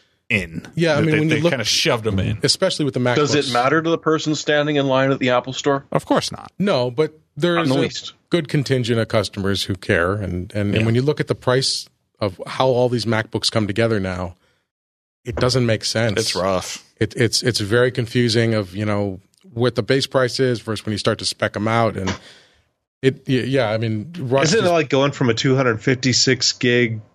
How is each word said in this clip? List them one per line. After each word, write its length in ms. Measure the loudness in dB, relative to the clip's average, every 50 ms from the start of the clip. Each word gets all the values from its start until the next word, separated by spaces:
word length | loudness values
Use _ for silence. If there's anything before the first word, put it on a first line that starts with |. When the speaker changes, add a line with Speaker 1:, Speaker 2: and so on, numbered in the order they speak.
| _ _ _ _ _ _
Speaker 1:
in. 380 | -2 -2 -2 -4 -8 -12 -12 -8 -4
Speaker 2:
Yeah, 180 | -2 0 2 2
I 0 |
Speaker 1:
They, 40 | 2
Speaker 2:
mean, 80 | 2 2 2
Speaker 1:
they, 40 | 2
Speaker 2:
when 80 | 2 2
you 40 | 0
Speaker 1:
they 40 | 2
Speaker 2:
look 120 | 2 0
Speaker 1:
kinda 120 | 0 0 -2
shoved 420 | -2 -2 0 0 0 0 0 0
'em 120 | -2 -2 0
in. 200 | 0 -2 -2 0
Speaker 2:
especially 420 | 0 0 0 0 0 -2 0 -2 -2
with 100 | -2 0
the 60 | 0
MacBooks. 160 | 0 2 2
Speaker 3:
Does 180 | 2 2 2 2
it 160 | 0 0 2
matter 280 | 0 0 2 2 2 2
to 100 | 2 0
the 80 | 0 0
person 360 | 2 0 0 0 0 -2 -4
standing 420 | -2 0 0 0 2 0 0 0
in 100 | 0 2
line 240 | 2 2 2 4 2
at 80 | 2 0
the 120 | 2 2
Apple 220 | 2 2 0 -2
Store? 340 | -8 -2 0 0 0 0 -2 _
Speaker 1:
Of 140 | -4 -4 0
course 260 | 2 0 0 0 -2
not. 220 | -8 -12 -14 -16 -6 -2
Speaker 2:
No, 320 | 0 0 2 0 0 0
but 280 | 0 0 -2 -2 -2 -10 _ _ _
there 180 | -2 0 0 2
Speaker 3:
Not 60 | 2
in 40 | 2
Speaker 2:
is 60 | 2
Speaker 3:
the 60 | 2 2
Speaker 2:
a 40 |
Speaker 3:
least. 300 | 0 -2 -4 -8 -12 -14 -18 _ _ _
Speaker 2:
good 180 | 0 0 0 0
contingent 520 | 0 -2 2 2 0 0 2 2 0 0
of 80 | 0 2
customers 560 | 0 0 0 0 -4 -2 -2 0 0 0 -2
who 100 | -4 -4
care, 380 | -4 0 0 2 2 2 2 0
and, 380 | -2 -4 -4 -4 -4 -6 -6
and, 220 | -4 -2 -2 0 0
and 0 |
Speaker 1:
Yeah. 100 | 0 2
Speaker 2:
when 100 | 2 2
you 80 | 2
look 180 | 2 0 0 -2
at 80 | -2 -4
the 60 | -4
price 540 | -2 0 2 2 2 2 0 -4 -4 -8 -12 _ _ _ _ _ _
of 200 | -6 -6 -4 -8 -12
how 200 | -8 -2 2 2 4
all 200 | 4 4 2 2
these 160 | 2 0 0
MacBooks 440 | 0 0 0 0 -2 -4 -4 -4 0
come 160 | 0 0 0
together 320 | 0 0 0 2 2 2 0
now, 340 | -2 -2 -4 -4 -6 -8 -10 -14 _ _ _ _ _ _ _ _ _ _ _ _ _ _ _ _ _
it 120 | -10 -4
doesn't 280 | -2 -2 0 0 0 2
make 200 | 2 0 -2 -2
sense. 340 | -4 -2 0 0 0 0 -2
Speaker 1:
It's 140 | -2 -2 -2
rough. 500 | -2 0 0 0 -2 -4 -6 -10 -12 -14 _ _ _
Speaker 2:
It, 140 | -4 -4 0
it's, 260 | 0 0 0 0 0
it's 180 | -2 -2 -2 -2
very 300 | -2 0 2 2 2 2
confusing 640 | 0 -2 -6 -2 0 0 0 2 2 2 2 2 0
of, 200 | -2 -2 -4 -6
you 100 | -6 -4
know, 360 | -2 -2 -2 -2 -4 -6 -8 -14 _ _ _ _ -14 -4
what 220 | -2 -2 0 0
the 60 | -2
base 240 | 0 0 0 0 0
price 340 | 0 0 0 0 0 0 0
is 200 | 0 0 0 -2
versus 240 | -4 -6 -8 -6 -6
when 80 | -6
you 60 | -6 -2
start 200 | 0 -2 -2 0
to 40 | -4
spec 320 | -6 -4 -2 -4 -4 -2
'em 120 | -2 -2 0
out, 280 | 2 2 2 2 0
and 140 | -2 -4 -4 -6 -6 -10 -18 -20 -20 _ _ _ _ _ _ _ _ _ _ _ _
it, 200 | 0 0 0 0 -2
y-, 80 | -2 -2 0 0
yeah, 240 | 0 0 0 0 0
I 80 | 0 -2
mean, 340 | -2 -2 -2 -4 -6 -8 -10 -8
Rush 280 | -4 0 2 2 2
Speaker 4:
Isn't 120 | 2 2 2
it 40 |
Speaker 2:
just 100 | 2 2
Speaker 4:
like 160 | 2 2 2 2
going 220 | 2 2 2 0
from 180 | 0 0 0 0
a 40 | 0
two 200 | 2 2 2 2
hundred 260 | 2 2 2 0 0
fifty-six 720 | 0 0 0 0 0 0 0 2 2 2 2 2 0 -2
gig, 480 | -2 0 0 2 2 2 2 0 -2 -6 -10 _ _